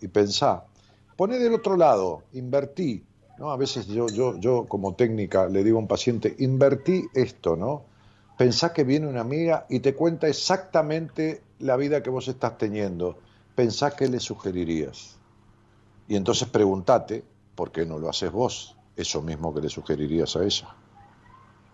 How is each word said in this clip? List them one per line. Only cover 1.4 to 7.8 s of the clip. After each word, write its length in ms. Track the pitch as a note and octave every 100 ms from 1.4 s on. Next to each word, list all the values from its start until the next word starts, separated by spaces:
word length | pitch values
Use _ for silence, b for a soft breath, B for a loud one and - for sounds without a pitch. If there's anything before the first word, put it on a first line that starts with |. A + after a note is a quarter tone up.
| A#3+
otro 220 | A3+ G#3 F#3
lado, 480 | D#3 G#2+ F#2 D#2 -
invertí, 720 | B2+ B2+ C#3 C#3 D#3+ E3 G#2 - _ _ -
¿no? 120 | D3
A 60 | C3
veces 300 | C3+ B2+ G2
yo, 240 | A2 A#2
yo, 280 | G#2 B2+ F#2
yo 280 | A2+ B2 -
como 260 | G2 F#2+
técnica 520 | F2+ A#2+ A2 F#2+ F#2+ F#2
le 180 | F#2+
digo 140 | G#2 A2+
a 20 |
un 80 | G#2
paciente, 480 | G2+ B2+ A#2 C#3 -
"Invertí 720 | C3 C3 C#3 C3+ F3 F#3 -
esto", 420 | C3 B2 - F2 E2
¿no? 300 | A2 D3